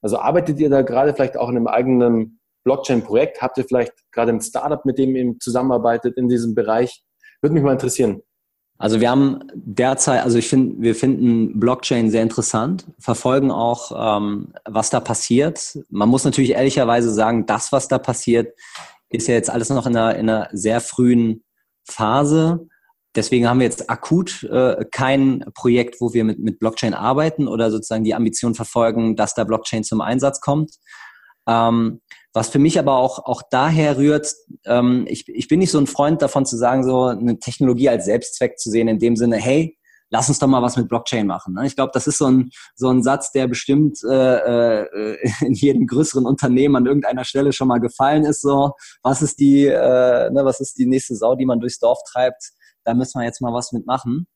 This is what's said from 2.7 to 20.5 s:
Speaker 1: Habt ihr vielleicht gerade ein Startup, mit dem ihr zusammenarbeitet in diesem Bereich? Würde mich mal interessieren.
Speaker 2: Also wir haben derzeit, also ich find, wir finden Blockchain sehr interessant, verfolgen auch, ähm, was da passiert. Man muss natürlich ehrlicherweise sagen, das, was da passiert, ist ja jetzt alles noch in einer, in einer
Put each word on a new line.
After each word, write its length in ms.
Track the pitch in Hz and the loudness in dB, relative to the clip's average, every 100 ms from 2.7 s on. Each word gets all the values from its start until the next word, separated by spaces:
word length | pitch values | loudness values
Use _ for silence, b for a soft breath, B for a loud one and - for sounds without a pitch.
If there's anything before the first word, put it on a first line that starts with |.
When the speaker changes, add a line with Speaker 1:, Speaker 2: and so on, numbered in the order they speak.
| 135 - 123 107 107 156 - | -2 0 -2 2 0 0 -2
Speaker 1:
Habt 160 | 127 - | -6 -4
ihr 80 | 123 | -2
vielleicht 280 | 127 117 _ _ | -2 -2 _ _
gerade 200 | - 117 | -2 0
ein 80 | 117 | -2
Startup, 460 | - 123 147 143 135 | -4 -6 -4 -4 -2
mit 120 | 123 | 0
dem 180 | 131 131 | 0 0
ihr 180 | 123 120 | -2 -4
zusammenarbeitet 760 | - 123 131 123 117 117 123 127 | -4 -2 0 0 0 0 -2 -2
in 140 | 123 | 0
diesem 260 | 123 117 110 | 0 0 -2
Bereich? 480 | 110 110 123 - _ _ b b | 0 0 -2 -4 _ _ b b
Würde 140 | 151 160 | 0 2
mich 80 | |
mal 100 | 139 | 2
interessieren. 480 | 131 127 - 117 98 - _ _ _ _ _ | 0 -2 0 -2 -2 -12 _ _ _ _ _
Speaker 2:
Also 240 | 107 110 | -2 2
wir 80 | 117 | 2
haben 300 | 131 139 135 - - | 4 2 0 -12 -16
derzeit, 680 | - 101 131 135 - 127 | -10 -2 0 0 0 0
also 140 | 127 117 | 2 0
ich 100 | 113 | 2
find, 340 | 135 131 - | 2 2 0
wir 140 | 117 113 | 0 0
finden 640 | 131 131 120 113 113 107 | 0 2 2 2 0 0
Blockchain 520 | 117 127 - 123 113 | 0 0 -2 0 2
sehr 100 | 110 | 2
interessant, 640 | 113 113 113 110 123 185 - - | 0 -2 -2 -2 -2 -4 -8 -14
verfolgen 520 | - 117 127 135 135 | -6 -2 0 0 0
auch, 680 | - 117 120 - - 110 104 | 0 -2 -2 -8 -6 -2 0
ähm, 340 | 104 104 - - - | -2 -6 -10 -16 -6
was 260 | 110 - | -4 -2
da 80 | 123 | -2
passiert. 800 | - 113 - 117 151 160 - 147 - | -2 -6 0 2 2 -4 -12 -14 -10
Man 180 | 101 107 | 0 2
muss 160 | 127 | 4
natürlich 280 | 147 127 127 | 2 2 2
ehrlicherweise 600 | - 135 143 120 120 117 | 2 2 2 2 2 2
sagen, 360 | 107 110 117 110 | 2 0 0 -2
das, 240 | 110 - | -4 0
was 160 | 135 - | -2 0
da 100 | 127 | -4
passiert, 560 | - 120 - 117 117 - B B B B _ | -2 -4 0 0 0 -8 B B B B _
ist 180 | - 82 | -6 0
ja 80 | 117 | 0
jetzt 140 | 113 | 0
alles 200 | 120 113 | -4 -2
noch 160 | 139 123 | -2 0
in 100 | 117 | 0
einer, 200 | 113 - | 0 0
in 140 | 110 | 0
einer 200 | 110 98 | -2 -4